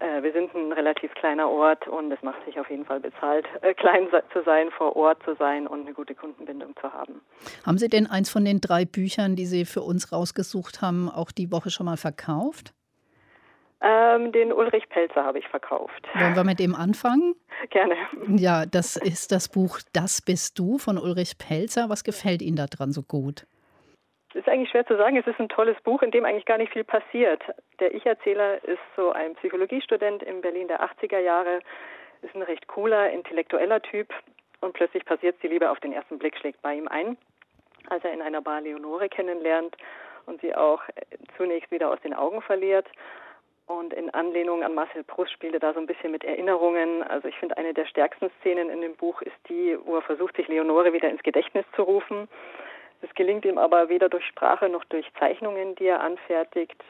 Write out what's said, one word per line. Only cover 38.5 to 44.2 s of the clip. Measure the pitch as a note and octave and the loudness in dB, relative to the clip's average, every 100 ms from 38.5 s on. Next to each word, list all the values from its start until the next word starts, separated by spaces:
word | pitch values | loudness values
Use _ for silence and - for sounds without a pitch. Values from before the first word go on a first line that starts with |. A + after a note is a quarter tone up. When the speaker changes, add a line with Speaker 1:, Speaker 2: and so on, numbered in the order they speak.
| D3+ | -6
Speaker 1:
Leonore | D3+ D3 D3+ E3 G3 | -6 -8 -6 -4 -4
kennenlernt | - F#3 F3 D#3+ D#3+ E3 - - - - - - | -4 -4 -2 0 0 0 -10 -20 -18 -20 -20 -16
und | E3+ | -8
sie | E3+ | -4
auch, | - D3+ D3+ - - | 2 4 4 -2 -14
äh, | - - - - | -14 -16 -16 -6
zunächst | F3+ E3+ - | -2 -2 -4
wieder | E3+ D#3 | -2 0
aus | C3+ | -2
den | D3+ | -4
Augen | C#3+ D3 G#3+ | -4 -4 -4
verliert. | - F#3+ F#3+ F#3+ F#3+ - - - - - _ _ | -2 0 2 2 0 -10 -20 -20 -20 -20 _ _
Und | - E3+ E3+ | -10 -8 -6
in | - E3+ | -8 -6
Anlehnung | - | -2